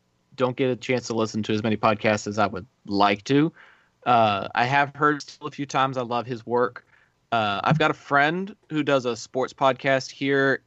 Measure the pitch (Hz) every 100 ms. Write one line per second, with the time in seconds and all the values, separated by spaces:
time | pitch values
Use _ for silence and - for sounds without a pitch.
0 | _ _ _ - 127 127 131 123 - 127
1 | - 113 110 110 104 107 113 104 113 107
2 | 113 104 104 104 101 92 - _ - 101
3 | 101 104 - 139 160 - - _ _ _
4 | - 123 110 101 - - 123 143 143 139
5 | 147 147 - - 147 - 139 143 135 131
6 | 117 120 117 120 113 120 123 - - _
7 | _ _ _ 117 107 101 - 156 156 -
8 | - 143 147 175 196 214 _ 156 147 135
9 | 123 117 - - 110 - 135 127 139 135
10 | - - 139 139 135 131